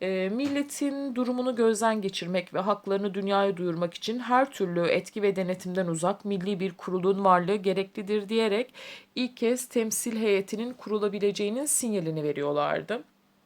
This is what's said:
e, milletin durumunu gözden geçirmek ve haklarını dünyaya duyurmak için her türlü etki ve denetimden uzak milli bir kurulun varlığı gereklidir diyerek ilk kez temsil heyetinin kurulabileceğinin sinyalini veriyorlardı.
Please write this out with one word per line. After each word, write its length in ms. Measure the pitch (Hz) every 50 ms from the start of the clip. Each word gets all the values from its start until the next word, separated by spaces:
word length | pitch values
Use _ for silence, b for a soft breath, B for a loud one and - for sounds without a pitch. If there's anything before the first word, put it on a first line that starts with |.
e, 280 | - 185 190 185 185 190
milletin 840 | 208 247 285 285 277 285 285 285 - - 294 285 277 277 277 277 240
durumunu 420 | 240 247 233 247 247 247 254 247
gözden 460 | 226 233 226 226 208 226 226 220 220
geçirmek 520 | 196 196 190 - 175 170 185 185 175 - -
ve 60 | 160
haklarını 540 | 190 208 202 202 - 196 196 196 202 208 180
dünyaya 420 | 202 196 196 196 196 196 202 196
duyurmak 380 | 170 180 175 165 165 175 170 170
için 240 | - - 214 226 254
her 320 | 247 226 247 254 269 269
türlü 300 | - - 196 175 175 170
etki 420 | 170 160 - 180 185 - - 214
ve 140 | 202 202 196
denetimden 500 | 190 190 175 185 185 - 180 180 190 185
uzak 380 | 175 165 156 165 180 202 - -
milli 360 | 208 202 190 175 202 202 175
bir 120 | 190 190
kurulun 520 | 185 - - - 185 185 180 190 196 190 196
varlığı 320 | 190 180 180 175 170 202
gereklidir 720 | 214 185 196 185 190 196 196 _ 220 202 190 214 214 202 196
diyerek 460 | 226 226 226 214 196 214 254 - B B B B B B B B _
ilk 220 | 240 254 247 -
kez 320 | - 240 226 247 247 - -
temsil 480 | - 247 220 220 220 - - 240 233
heyetinin 560 | 214 226 214 202 190 196 - - 202 233 247
kurulabileceğinin 960 | 247 - - 196 214 214 208 208 190 208 202 202 196 202 208 208 220 254 294
sinyalini 560 | 285 - - 254 233 208 196 165 160 156 156
veriyorlardı. 800 | 147 151 143 147 143 143 147 147 147 151 147 156 156 - 214 262 311 _ _ _ _ _ _ _ _